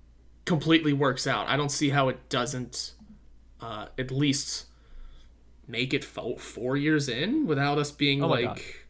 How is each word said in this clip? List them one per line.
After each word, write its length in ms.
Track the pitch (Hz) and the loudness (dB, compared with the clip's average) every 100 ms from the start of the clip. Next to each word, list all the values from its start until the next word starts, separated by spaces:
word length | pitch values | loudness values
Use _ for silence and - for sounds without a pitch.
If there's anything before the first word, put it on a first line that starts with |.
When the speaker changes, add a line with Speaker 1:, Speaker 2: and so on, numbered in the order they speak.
| - - - - - | -20 -20 -20 -12 -2
Speaker 1:
completely 480 | 170 143 160 151 | 0 6 4 6
works 340 | 139 139 127 139 | 2 2 2 0
out. 200 | 117 - | -2 0
I 80 | 135 | 0
don't 140 | 143 | 2
see 180 | - 147 | 2 2
how 200 | 139 135 | 4 2
it 200 | 123 - | 0 -2
doesn't, 640 | 127 123 135 123 - - - - - - - - - | -2 0 -4 -6 -8 -10 -12 -20 -20 -20 -20 -20 -14
uh, 260 | 117 107 101 - | -10 -8 -10 -6
at 120 | 127 | -4
least 540 | 131 147 135 - - - - - - - - - - - - - | 2 2 2 0 -6 -10 -20 -20 -16 -16 -16 -20 -20 -20 -20 -10
make 260 | 117 131 | -4 -2
it 100 | 139 | -2
fo-, 320 | - - 110 123 | -4 -8 -8 -8
four 380 | - - 123 139 | -10 -6 -2 0
years 300 | 147 156 139 | 4 2 2
in 380 | 117 175 311 262 | -2 0 0 0
without 320 | 139 143 147 | 2 2 2
us 140 | 147 | -2
being 320 | - 147 139 | 2 2 4
Speaker 2:
Oh 40 | 151 | 2
my 60 | 123 | 2
Speaker 1:
like, 80 | 117 | 0
Speaker 2:
God. 160 | 104 - - | -4 -10 -14